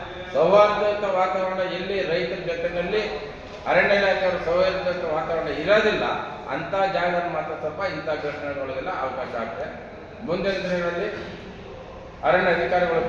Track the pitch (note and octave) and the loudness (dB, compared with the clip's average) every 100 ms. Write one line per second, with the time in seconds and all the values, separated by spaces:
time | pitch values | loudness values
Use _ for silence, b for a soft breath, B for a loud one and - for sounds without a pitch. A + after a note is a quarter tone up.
0 | - - - C#3 E3 G3+ G#3 G3+ G#3 G3+ | -8 -10 -2 4 8 10 8 6 2 2
1 | G3+ F#3 F#3 F#3+ F#3 F#3+ F3+ F3+ G3 G3 | 2 2 2 0 0 -2 -2 -2 -2 -2
2 | E3+ E3+ E3+ F#3 E3 - F3 F3 F3+ G#3+ | 0 0 0 -4 -4 -2 -2 -2 0 0
3 | G#3 - - - - - C3 E3+ G3+ G3+ | 0 -4 -8 -12 -14 -6 2 4 6 4
4 | G3 F3+ F#3 F3 D#3+ F3 F#3 F#3 F3+ F3 | 4 2 2 0 2 2 2 2 -2 -2
5 | E3 D#3 D#3+ D#3+ D3+ C#3+ E3 G#3+ G#3+ F3 | -2 -2 -2 -2 -2 -2 4 4 4 2
6 | - - - - - C#3+ D#3+ G3 F#3+ F3 | 0 -2 -6 -8 -6 -6 -2 0 2 2
7 | F3 F3 F3 D#3 D#3 D3+ D#3 D#3 G3 D#3 | 0 0 -2 -4 -4 -6 -6 -4 -4 -4
8 | D#3+ D3+ D3 C#3 C#3+ C#3 C3 C3 C3 B2+ | -4 -4 -4 -6 -6 -6 -6 -4 -4 -4
9 | C3 B2+ A#2+ A#2+ A2+ A#2+ - - - - | -4 -4 -6 -6 -6 -6 -8 -10 -14 -14
10 | - - B2+ F#3 G3 F#3 F3+ F3+ E3+ F3 | -16 -10 -4 -2 0 -2 -2 -2 -2 -2
11 | G#3 G#3 - - - - - - - - | -4 -6 -10 -12 -14 -14 -14 -14 -14 -16
12 | - - C#3 F3+ F3 E3 E3+ F3+ E3+ E3 | -16 -2 2 4 4 2 2 2 2 2